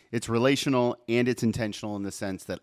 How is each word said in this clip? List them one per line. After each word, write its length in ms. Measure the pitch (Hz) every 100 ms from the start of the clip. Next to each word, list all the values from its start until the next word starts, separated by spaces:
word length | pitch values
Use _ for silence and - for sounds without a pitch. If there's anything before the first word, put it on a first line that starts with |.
| _
it's 160 | 120 -
relational 680 | 117 131 139 151 127 123 - -
and 220 | 117 123
it's 140 | 120
intentional 520 | 113 113 110 - 107 104
in 80 |
the 80 | 98
sense 320 | - 101 95 -
that 140 | -